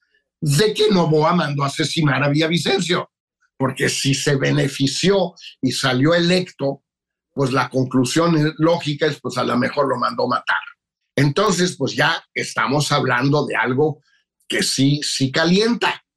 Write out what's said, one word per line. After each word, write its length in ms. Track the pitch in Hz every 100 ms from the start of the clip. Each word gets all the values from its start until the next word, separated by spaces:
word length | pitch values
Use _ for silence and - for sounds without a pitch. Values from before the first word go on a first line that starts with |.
| _ _ _ -
de 340 | 156 143 214
que 160 | 208 214
Noboa 440 | 185 151 156 156
mandó 300 | 175 147 143
a 40 | 139
asesinar 560 | - 160 160 147 127
a 60 | 147
Villavicencio. 840 | 151 160 165 196 196 170 170 - _ _ _ _ -
Porque 300 | 131 - 127
si 240 | - 139
se 220 | 135 151 135
benefició 960 | 139 147 139 - 139 - 180 202 175 - - -
y 100 | 131
salió 420 | 127 135 127 147
electo, 680 | 175 170 185 180 - 139 143 _ _ _ _ _
pues 180 | - 135
la 160 | 135 131
conclusión 680 | 131 127 131 123 156 170 156
es, 180 | 151 156
lógica 500 | 156 170 151 143 156
es, 120 | 139
pues 160 | 127 120
a 60 |
lo 140 | 120 120
mejor 300 | 117 - 139
lo 100 | 123
mandó 300 | 113 120 123
matar. 320 | 120 - - - - _ _ _ -
Entonces, 600 | 143 143 147 180 180 135
pues 180 | 131 110
ya 260 | 151 165 -
estamos 580 | 123 117 - 113 143 143
hablando 540 | 147 127 123 139 147 139
de 100 | 107
algo 460 | 117 127 156 147 _ _ _ _ -
que 140 | 110
sí, 380 | 98 - 139 147
sí 300 | - - 131
calienta. 720 | 143 165 185 233 226 - - _